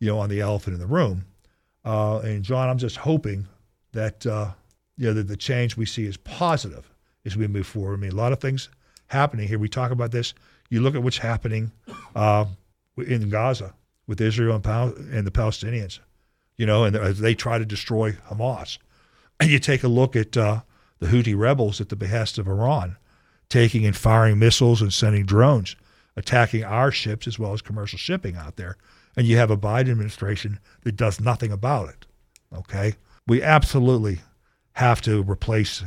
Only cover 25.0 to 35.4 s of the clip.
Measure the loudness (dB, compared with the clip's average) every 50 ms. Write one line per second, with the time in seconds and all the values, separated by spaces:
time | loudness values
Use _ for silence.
25 | 2 2 2 2 2 4 6 6 6 6 6 2 0 -4 -10 _ _ _ _ _
26 | _ _ -12 -8 -4 0 2 2 2 2 0 -2 -2 -2 0 2 2 2 0 0
27 | -4 -4 -6 -6 -6 -8 -6 -6 -6 -4 -6 -6 -6 -8 -8 -8 -8 -8 -10 -8
28 | -6 -4 -4 -4 -4 -6 -8 -8 -10 -12 -12 -12 -12 -12 -12 _ _ _ _ _
29 | _ _ 0 2 4 6 6 6 6 4 2 2 0 0 0 0 2 0 0 -2
30 | -2 -4 -6 -6 -4 -4 -4 -4 -6 -8 -8 -10 _ _ _ _ -8 -6 -2 0
31 | 0 0 0 0 0 0 0 0 -2 -4 -4 -2 -2 0 0 -2 -2 -6 -12 -18
32 | -20 _ _ _ _ _ _ _ _ -16 -14 -14 -12 -8 -4 -2 -2 -2 -2 -4
33 | _ _ _ _ 0 2 2 4 6 6 4 4 4 4 2 2 4 4 4 2
34 | 0 -2 -4 -6 -10 _ _ _ _ _ _ _ _ _ -2 2 4 4 4 4
35 | 2 0 0 0 0 -2 -2 -4